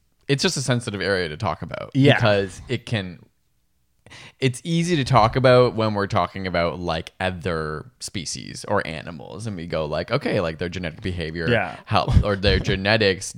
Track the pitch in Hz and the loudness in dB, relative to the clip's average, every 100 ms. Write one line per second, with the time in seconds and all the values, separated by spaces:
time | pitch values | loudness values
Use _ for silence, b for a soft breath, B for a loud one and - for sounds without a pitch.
0 | _ _ _ 139 190 160 127 120 113 101 | _ _ _ 0 0 -2 0 0 -2 -4
1 | 90 98 87 76 101 78 85 - - - | 0 0 0 -2 -4 -4 -6 -10 -4 4
2 | 139 120 110 101 98 - - 120 - 113 | 4 6 4 2 0 -6 -8 -8 -4 -4
3 | 92 85 - _ _ _ _ _ _ _ | -4 -12 -20 _ _ _ _ _ _ _
4 | - B B B 131 127 175 165 165 165 | -20 B B B -2 -2 -2 0 2 0
5 | 127 127 107 - 131 127 123 98 110 104 | 4 6 6 4 6 8 6 4 0 0
6 | 101 104 87 95 95 87 85 78 87 80 | 0 0 0 -4 -4 0 0 -2 -4 -4
7 | 82 _ 92 90 92 82 78 76 - _ | -6 _ -4 -4 -4 -4 -4 -8 -12 _
8 | - 101 76 - 50 - - 104 - 80 | -12 -10 -8 -10 -12 -14 -2 -2 -2 -8
9 | - 82 50 85 113 95 85 82 78 76 | -10 -14 -14 -10 -8 -8 -4 -4 -2 -2
10 | 87 123 233 143 85 80 87 90 87 80 | -2 -4 -2 -2 -2 -4 -6 -6 -8 -6
11 | 95 87 80 80 82 117 90 - - 101 | -6 -4 -6 -4 0 0 -2 -8 -2 0
12 | - 127 104 98 98 92 - 95 95 110 | 4 4 4 0 2 2 0 0 2 4
13 | 101 92 - | 4 2 -4